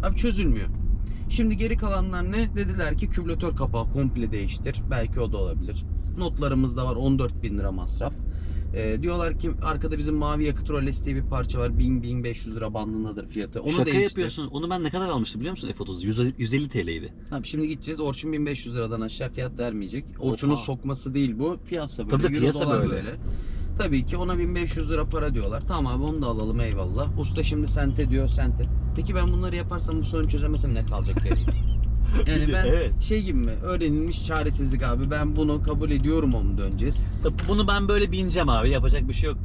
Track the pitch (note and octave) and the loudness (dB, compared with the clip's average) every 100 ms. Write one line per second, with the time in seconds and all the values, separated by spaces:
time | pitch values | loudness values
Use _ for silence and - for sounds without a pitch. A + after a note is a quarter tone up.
0 | - - A#3+ G3+ F3+ A2 - - - - | 0 2 2 2 2 2 0 -2 0 0
1 | - - - - A3 G#3+ A3 - G#3+ G3 | -2 -4 -2 0 2 2 0 0 0 0
2 | - F3+ F3 G#3 A3+ G3+ G3 - D#3 D3 | 0 0 -2 0 -2 -2 -2 -2 0 0
3 | - - E3+ E3 E3+ C#3+ C3 A#2 A2+ C3+ | 0 -2 -2 -2 -2 0 0 0 0 0
4 | C3+ A#2+ A2+ A2 F2+ - - - - - | 0 0 -2 -2 -2 -4 -4 -4 -2 0
5 | A2 - D3+ G2+ F#2+ - - - - - | 0 0 -2 0 0 -2 -4 -4 -4 -2
6 | - - F3 - C#3+ C3 C3 A#2+ B2+ B2 | -2 -2 -2 0 0 2 2 0 -2 0
7 | C3+ C3 B2 - A2+ G2+ G2 F#2+ - - | 2 2 2 -2 -2 0 -2 -2 -2 -2
8 | - - - - - - - - A2 A2+ | -2 -2 -4 -4 -4 -2 -2 -2 0 0
9 | F3 F3 E3 D#3+ E3 - D#3+ D3+ D#3 D3+ | 0 0 0 0 -2 -2 -2 -2 -2 -2
10 | D3 D3+ D3 D3 D3+ C#3 - D3 C3+ C3+ | 0 0 0 0 0 -2 -2 -2 -2 -2
11 | - C3+ - C3 B2 B2+ A#2+ A#2 B2+ B2+ | -2 -2 -2 -2 -2 0 0 2 4 2
12 | A#2+ B2 A#2+ A2+ A2+ A2 A2 G#2+ G#2+ A2 | 0 -2 -4 -6 -8 -6 -4 -4 -4 -4
13 | G#2+ G2+ - G#2+ G2 - D3 E3+ D#3+ C#3+ | -4 -6 -8 -6 -6 -4 -2 0 2 4
14 | G3+ - E3+ - C#3 C#3 E3+ F3+ D#3 F3 | 2 0 -4 -4 -6 -6 -4 -2 -2 -2
15 | F#3 C#3+ A2 G#2 C3+ F#3+ - - G2+ F2+ | -2 -2 -2 -4 -6 -6 -8 -8 -8 -6
16 | F#2+ A2 B2 C3 A#2 C#3 D3 A#2+ E2+ E2 | -4 0 0 0 -2 0 -2 -4 -4 -6
17 | - - - C3 A2+ D3+ D#3 D3 - D#3 | -8 -14 -10 -8 -6 -4 -4 -4 -8 -4
18 | D3 C3 D3+ D#3 D3 C3+ B2 A#2+ A2+ A2+ | -4 -4 -4 -2 -2 -4 -6 -4 -4 -4
19 | A2 - C3 B2 B2 - A#2+ G#2+ F#2+ B2+ | -6 -6 -8 -6 -8 -4 -6 -4 -6 -8
20 | C3 - C3 A2+ C#3 D3 - C3 C3+ C3+ | -10 -4 -2 0 0 0 -2 -6 -4 -6
21 | C#3 C3 C3+ A2 D3+ F3+ - E3+ D3 - | -4 0 0 0 -2 -4 -6 -6 -6 -6
22 | A2 C3+ E3+ D3 C#3 D3+ C#3 A#2 G#2+ - | 0 2 2 2 2 2 2 2 2 -2
23 | G#2+ - - - - - - - F#3+ C#3 | -6 -6 -4 -4 -4 -4 -4 0 2 2
24 | B2 F3+ F3+ F3+ F3 F3 E3+ E3 - D#3+ | 0 -2 0 0 0 0 -2 -2 0 0
25 | D3+ D#3+ C#3+ B2 G2+ G#2+ - F3 C3+ B2 | 0 0 0 0 0 -2 -2 -2 0 0
26 | D3 D#3 C3 A2+ A2 A2+ A#2 - F#2+ - | 0 0 0 0 0 0 0 0 0 0
27 | D3 - C#3+ D#3+ D#3 D3+ D3 D3 C#3 C#3 | 0 0 0 0 2 2 2 2 2 2
28 | D3+ C3+ C3+ - B2+ - - - - - | 2 4 4 4 2 2 2 0 0 -2
29 | - F#3 F3 F3+ F3+ F3 F3 F3 - D#3+ | 0 2 4 2 2 -2 -2 -2 0 0
30 | D3 D#3+ D3+ D3 D3 D3+ C#3+ A2+ G#2 G#2 | 0 2 2 2 2 2 2 2 0 0
31 | G2+ G#2 G#2 A2 - - - - - - | 2 2 2 2 2 2 2 2 2 2
32 | - - - - D4+ F#3+ - D#3+ - - | 2 4 4 4 4 4 4 4 4 2
33 | - G#3+ F#3+ C3 - - F3+ F3+ D#3+ D3+ | 4 2 2 2 2 0 -2 0 2 2
34 | E3 E3+ - D#3 D3+ C#3 C#3 C3 C3 B2 | 0 -2 0 0 0 0 2 2 2 2
35 | C#3 D3 D3 D3+ D3+ D3 - C#3+ D3+ C#3+ | 0 0 0 2 2 2 2 2 2 2
36 | C3 D#3+ C#3+ A#2 - - G2+ - C3 D3 | 4 4 4 4 2 2 0 0 0 2
37 | - - - - - G#3 G#3 G3+ G3+ G#3 | 0 0 0 0 2 2 4 2 2 2
38 | G3+ F#3 F#3 F3 D#3 A#2 - C3+ B2+ - | 2 0 0 2 4 4 4 4 4 4
39 | - - - - | 2 2 0 0